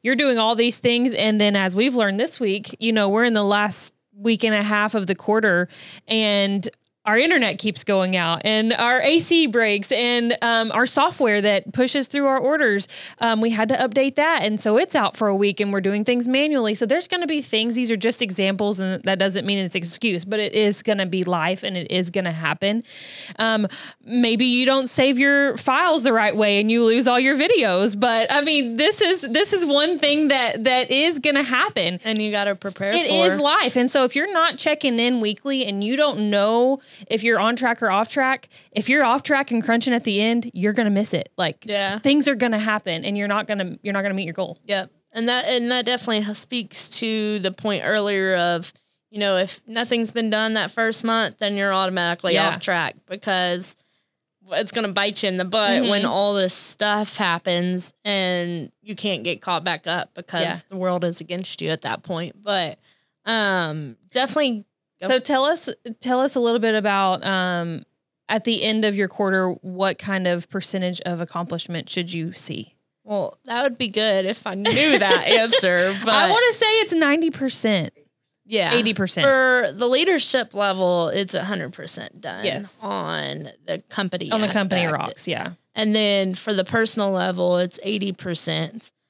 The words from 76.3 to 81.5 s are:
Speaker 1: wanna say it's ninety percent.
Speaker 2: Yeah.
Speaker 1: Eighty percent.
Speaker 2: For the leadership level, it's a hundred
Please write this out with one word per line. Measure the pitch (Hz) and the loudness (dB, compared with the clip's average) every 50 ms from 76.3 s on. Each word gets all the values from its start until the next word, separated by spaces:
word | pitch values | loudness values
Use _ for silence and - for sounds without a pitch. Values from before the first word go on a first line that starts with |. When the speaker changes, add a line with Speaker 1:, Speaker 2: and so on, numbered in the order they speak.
Speaker 1:
wanna | 403 453 494 480 | 4 4 4 2
say | 453 - 453 427 440 453 | 2 2 2 4 4 2
it's | 427 415 | 2 2
ninety | 359 330 320 285 285 330 330 320 | 0 2 2 2 2 2 0 -2
percent. | 269 - 277 262 - - - 226 208 185 156 - _ _ _ _ _ _ _ _ _ _ _ | -2 -4 -6 -4 -4 -2 0 0 0 0 -2 -4 _ _ _ _ _ _ _ _ _ _ _
Speaker 2:
Yeah. | _ 220 214 180 160 - | _ -2 0 0 2 2
Speaker 1:
Eighty | 240 220 226 214 | 2 2 0 0
percent. | 175 196 180 - 208 277 | -2 -2 -2 0 2 4
Speaker 2:
For | 277 269 262 262 262 254 247 233 - | 4 4 4 4 4 2 2 0 -2
the | - 196 247 247 | -2 -2 0 0
leadership | 254 269 339 370 359 294 - - - 254 226 - - | 2 2 2 2 2 2 0 0 0 -2 -2 -2 -4
level, | 196 202 202 190 190 185 175 180 175 170 156 | -2 0 0 0 0 0 2 2 2 0 0
it's | 170 190 196 185 - | 0 -2 -2 -2 -4
a | - - | -4 -4
hundred | 185 | -4